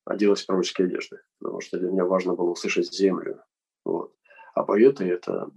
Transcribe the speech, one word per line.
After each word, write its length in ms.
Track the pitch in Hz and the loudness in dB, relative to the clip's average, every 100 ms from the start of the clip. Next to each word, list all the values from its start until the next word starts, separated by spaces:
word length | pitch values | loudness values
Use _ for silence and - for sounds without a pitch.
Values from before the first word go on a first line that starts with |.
| - | -8
оделось 380 | 95 104 98 | 2 4 2
в 40 | - | 0
пророческие 400 | 95 87 - 90 | -2 -2 0 0
одежды, 320 | - - - _ _ | 0 -8 -16 _ _
потому 220 | - - | -10 -8
что 180 | - 87 | -8 -4
для 100 | 90 | -2
меня 160 | 95 90 | 0 2
важно 300 | 92 90 87 | 0 0 0
было 160 | 87 | -2
услышать 420 | 85 98 90 87 | -2 -2 -2 -2
землю. 500 | - 95 85 - - _ _ _ _ - | 2 2 2 -6 -10 _ _ _ _ -6
Вот. 280 | 85 - _ _ - - | -4 -6 _ _ -20 -10
А 100 | - | -4
поэты — 420 | - 101 131 135 92 | 0 6 6 6 -2
это 420 | 90 - 50 - | -2 -4 -6 -6